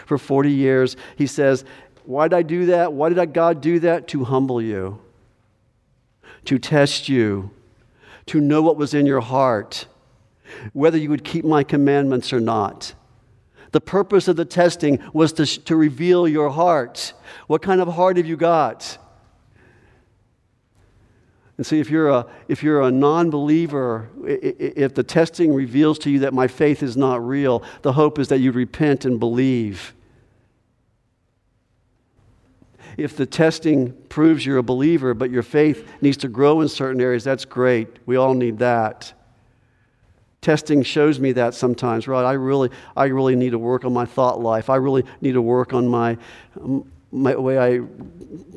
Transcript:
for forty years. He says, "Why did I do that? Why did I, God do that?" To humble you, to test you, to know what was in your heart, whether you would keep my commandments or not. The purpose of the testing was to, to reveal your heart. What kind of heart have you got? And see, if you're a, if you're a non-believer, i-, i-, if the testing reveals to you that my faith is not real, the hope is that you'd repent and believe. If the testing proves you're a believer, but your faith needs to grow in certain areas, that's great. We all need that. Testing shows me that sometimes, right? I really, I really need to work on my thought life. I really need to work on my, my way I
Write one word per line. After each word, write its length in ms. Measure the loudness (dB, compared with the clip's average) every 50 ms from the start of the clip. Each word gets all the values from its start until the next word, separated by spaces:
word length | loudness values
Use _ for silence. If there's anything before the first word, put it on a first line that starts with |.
| -6
for 120 | -4 -4 -4
forty 340 | -2 0 0 2 2 2
years. 440 | 2 2 2 2 2 2 2 0 -2 -8 -18 -12 -6 -4
He 100 | -4 -2
says, 380 | 0 0 2 2 2 0 -2 -8 -20 -20 -20 -20 _ _ _
"Why 220 | -8 -2 0 0 2
did 80 | 2
I 60 | 0 0
do 240 | 0 -2 0 2 2
that? 260 | 2 2 2 0 0
Why 160 | -2 0 0
did 100 | 0 0
I, 60 | 0
God 340 | 0 0 0 2 2 0 0
do 200 | 0 0 0 2
that?" 280 | 2 2 0 0 -2 -6
To 140 | -6 -4 -2
humble 380 | 0 0 0 0 0 -2 -2
you, 380 | -4 -4 -4 -6 -6 -8 -10 -12 -18 _ _ _ _ _ _ _ _ _ _ _ _ _ _ _ _ _ _ _ _ _ _ _ _ -20 -20 -18 -6
to 140 | -4 -2 -2
test 500 | -2 0 2 4 4 2 0 -4 -4 -2
you, 400 | 0 2 2 0 -2 -4 -6 -10 -16 _ _ _ _ _ _ _ _ _ _ -20 -20 -20 _ -4
to 120 | 0 0
know 220 | 2 2 2 4
what 160 | 4 2 2 0
was 160 | -2 -2 0
in 120 | 0 2
your 160 | 2 2 0
heart, 640 | -2 -2 0 0 2 2 0 -2 -4 -6 -12 -16 -16 -16 _ _ _ _ _ _ _ _ _ _ _ -20 -20 -18 -16 -12
whether 260 | -4 0 2 2 2 2
you 120 | 0 0
would 160 | -2 -4 -4
keep 180 | -6 -6 -4 0
my 200 | 0 2 2 2
commandments 680 | 2 2 2 2 4 4 2 2 2 0 -2 -2 -2
or 80 | -2 -2
not. 540 | 0 0 0 -2 -2 -4 -6 -10 -16 -18 -18 -20 _ _ _ _ _ _ _ _ _ _ _ _ -8 -4
The 100 | -2 -2
purpose 460 | -2 -2 -2 -2 0 2 2 2 2 2
of 80 | 0
the 100 | -2 -4
testing 540 | -2 0 2 2 2 0 0 0 0 0 0 -2 -4 -2
was 200 | 0 0 0 0
to, 140 | 0 -2 -2 -4 -6 -4
to 120 | -2 0
reveal 520 | 2 2 2 0 0 0 2 2 4 2 2
your 240 | 0 0 0 -2
heart. 640 | 0 0 2 2 2 0 -2 -4 -8 -12 -12 -12 -14 -16 -20 -20 -20 -16 -6 -4
What 160 | -4 -2 0
kind 180 | 0 0 0
of 60 | 0 0
heart 300 | 0 0 2 2 2 2
have 100 | 0 -2
you 100 | -2 -2
got? 640 | 0 2 2 2 0 -2 -4 -8 -14 -16 -16 -18 -20 _ _ _ _ _ _ _ _ _ _ _ _ _ _ _ _ _ _ _ _ _ _ _ _ _ _ _ _ _ _ _ _ _ _ _ _ _ _ _ _ _ _ _ _ _ _ _ _ _ _ -12
And 80 | -6
see, 140 | -2 -2 -2
if 100 | 0 0
you're 200 | 0 0 2 2
a, 180 | 2 2 0 -4 -12 -14 -8 -8
if 140 | -6 -4
you're 220 | -2 0 2 2 2
a 80 | 2
non-believer, 1160 | 2 2 2 2 2 2 0 0 -2 -2 0 0 0 0 0 -2 -4 -4 -4 -4 -4 -6 -8 -14 -16 -12 -8
i-, 40 | -6
i-, 440 | -6 -4 -4 -6 -6 -6 -8 -8 -4
if 180 | -2 -4 -2 -2
the 80 | -4
testing 540 | -4 0 0 0 0 0 0 0 2 2 2
reveals 420 | 0 -2 0 2 2 2 2 2 0
to 120 | -2 0
you 80 | 0 0
that 160 | 0 0 0
my 120 | 0 0 0
faith 360 | 0 2 2 2 2 0 -2
is 120 | -4 -2
not 300 | 0 0 0 0 -2 -4
real, 380 | -4 -2 0 0 0 0 0 -2 -8 -12 -4
the 120 | -2 0 2
hope 260 | 2 2 2 2 -2
is 80 | -2 0
that 100 | 2 2
you'd 160 | 2 2 0
repent 520 | 0 -2 -4 -2 -2 0 0 0 0 0
and 140 | -2 -2 -2
believe. 760 | -2 -2 0 0 0 2 0 0 -2 -4 -6 -10 -14 -18 -20 _ _ _ _ _ _ _ _ _ _ _ _ _ _ _ _ _ _ _ _ _ _ _ _ _ _ _ _ _ _ _ _ _ _ _ _ _ _ _ _ _ _ _ _ _ _ _ _ _ _ _ _ _ _ _ _ _ -20 -14 -8
If 220 | -8 -8 -6 -4 -4
the 80 | -6
testing 680 | -2 0 2 2 2 2 0 0 2 2 2 0 -2 -6 -12 -20 -10
proves 380 | -2 2 4 4 4 2 0
you're 140 | -2 -2 0
a 40 | 0
believer, 520 | 0 0 0 2 2 2 2 0 -2 -2
but 160 | -2 -4 -2
your 100 | -2 -4
faith 500 | -4 0 2 2 4 2 2 -2 -6 -16 -6 -2
needs 180 | 0 0 0 0
to 100 | -4 -6
grow 340 | -2 2 2 4 4 2
in 60 | 0 -2
certain 340 | -2 -4 -4 -4 -2 0
areas, 220 | 0 0 0 0 -2
that's 220 | -2 -4 -4 -6
great. 420 | -8 -4 0 2 2 2 2 -2 -4 -10 -14 _
We 120 | -2 0 2
all 180 | 2 2 2
need 240 | 0 0 -2 -2 -2
that. 540 | 0 0 2 0 0 -2 -6 -10 -16 -20 -20 _ _ _ _ _ _ _ _ _ _ _ _ _ _ _ _ _ _ _ _ _ _ _ _ _
Testing 420 | 0 0 0 0 0 2 2 2 2
shows 380 | 0 0 2 2 2 2 2
me 100 | 0 0
that 220 | 0 0 0 -2 -2
sometimes, 520 | -2 -2 -2 -2 -2 -2 -2 -2 -4 -4
right? 200 | -2 -2 0 0
I 80 | 0 0
really, 360 | -2 -2 0 0 0 0 -2 -4 -8 -20 -8 -2 0
I 80 | 0
really 280 | 0 2 2 2 2 2
need 180 | 2 2 0
to 60 | -2 -2
work 280 | -2 -2 -2 -2 -2
on 80 | -2 -2
my 100 | -2 -4
thought 380 | -2 -2 0 0 0 0 0
life. 280 | -2 -2 -2 0 0 0
I 60 | 0
really 300 | 0 0 0 0 0 -2 -4 -6 -6
need 100 | -4 -2
to 100 | 0 0
work 300 | 2 2 2 0 0 0
on 160 | -2 -2 0 0
my, 300 | 0 0 0 -2 -4 -6 -10 -16 -20 -20 -20 _ -20 -12 -8 -6 -4 -6 -6 -8 -16 -20 _ _ -6
my 200 | -2 -2 0 0 0
way 200 | -2 0 0 2
I 220 | 2 2 0 0 -4 -8 -14 -18 -20 -20 -20 -20 -20 -20 -20 -20 -20 -20 -18